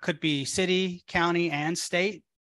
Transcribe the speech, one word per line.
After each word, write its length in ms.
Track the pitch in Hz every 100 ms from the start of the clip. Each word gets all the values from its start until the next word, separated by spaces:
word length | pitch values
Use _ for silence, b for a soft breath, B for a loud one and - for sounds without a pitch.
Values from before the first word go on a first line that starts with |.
could 180 | - 156
be 260 | 160 143 135
city, 580 | - 185 185 185 175 -
county, 440 | 180 170 170 170
and 260 | 147 151 170
state, 460 | - 175 190 180 _ _